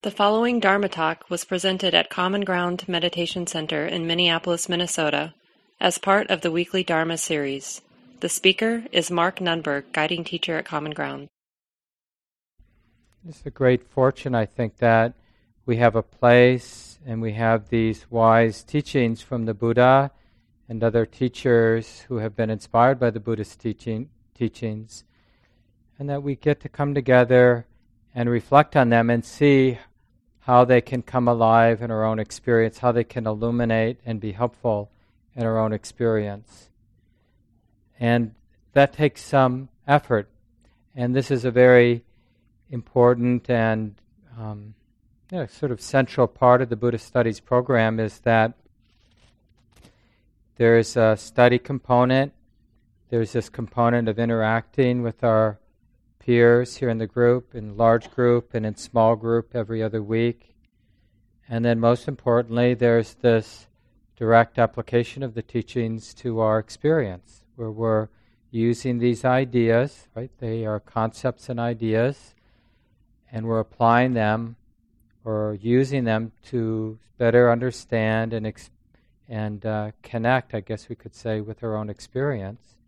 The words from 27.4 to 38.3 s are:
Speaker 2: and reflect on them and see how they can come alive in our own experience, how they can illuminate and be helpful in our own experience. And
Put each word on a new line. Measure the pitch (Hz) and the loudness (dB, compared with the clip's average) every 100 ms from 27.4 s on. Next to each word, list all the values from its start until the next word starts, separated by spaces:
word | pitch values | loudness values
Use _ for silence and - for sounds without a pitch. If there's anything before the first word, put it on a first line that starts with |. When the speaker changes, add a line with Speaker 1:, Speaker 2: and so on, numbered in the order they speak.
| 123 120 117 _ _ _ _ | 6 4 -4 _ _ _ _
Speaker 2:
and | 123 120 | -6 -2
reflect | 120 - 139 151 147 | -2 2 2 4 2
on | 123 | 4
them | 117 117 | 2 2
and | 120 | 0
see | - - 147 139 131 120 - _ _ _ _ _ | -4 0 4 4 4 -2 -14 _ _ _ _ _
how | - 123 | 2 4
they | 123 123 | 6 4
can | - 127 | 2 -10
come | - 131 120 | -6 -2 0
alive | 117 113 113 117 113 | 2 4 6 4 2
in | 120 | -4
our | 110 110 | -4 -2
own | 110 | -4
experience, | 104 - - 117 113 - | -6 -8 0 2 2 0
how | 123 | -2
they | 120 | 0
can | 113 - 110 | -2 -6 -6
illuminate | 107 117 120 120 113 113 123 120 | -4 -4 -2 0 0 -2 -4 -10
and | 110 | -8
be | 107 | -8
helpful | 101 120 _ 123 104 104 _ _ _ _ 127 | -4 -6 _ -4 -4 -6 _ _ _ _ -6
in | |
our | 113 110 | -4 -2
own | 110 | -2
experience. | 107 - - 117 110 104 101 - - _ _ _ _ _ _ _ _ _ _ _ _ _ _ | -4 -10 -4 -2 -2 -4 -10 -16 -20 _ _ _ _ _ _ _ _ _ _ _ _ _ _
And | 117 120 113 | 0 0 -2